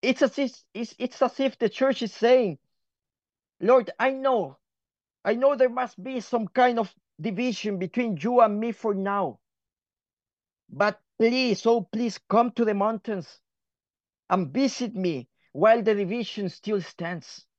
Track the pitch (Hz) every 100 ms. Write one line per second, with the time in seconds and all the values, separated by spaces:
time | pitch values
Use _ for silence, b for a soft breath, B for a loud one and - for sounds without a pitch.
0 | 226 262 277 - 269 - _ 202 226 -
1 | 247 - 262 - 269 - 233 - 269 269
2 | 226 - 226 254 220 151 _ _ _ _
3 | _ _ _ _ _ _ 196 254 220 -
4 | 247 269 269 247 156 139 _ _ _ _
5 | _ _ - 233 269 285 254 240 247 -
6 | 196 262 196 240 214 - 254 240 208 _
7 | _ _ 165 185 254 208 214 196 180 -
8 | 240 175 175 247 226 208 226 220 226 196
9 | 196 202 175 107 _ _ _ _ _ _
10 | _ _ _ _ _ _ _ 135 208 202
11 | _ _ 226 247 254 190 226 233 190 220
12 | 240 - _ 208 240 - 226 202 202 226
13 | - 202 156 - _ _ _ _ _ _
14 | _ _ _ 185 165 156 269 - 247 190
15 | 185 147 120 _ _ - 208 233 208 208
16 | 190 233 220 - 196 - - 208 170 -
17 | 170 175 139 - _